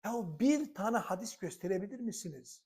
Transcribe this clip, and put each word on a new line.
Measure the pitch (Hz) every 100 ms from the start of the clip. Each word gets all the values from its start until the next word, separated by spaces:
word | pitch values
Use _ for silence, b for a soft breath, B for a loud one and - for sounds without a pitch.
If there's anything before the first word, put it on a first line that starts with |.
Ya | 208 240 180 151
bir | 262 294 302
tane | - 208 233
hadis | - 190 226 -
gösterebilir | 175 - 180 185 202 247
misiniz? | 226 - 175 139 - -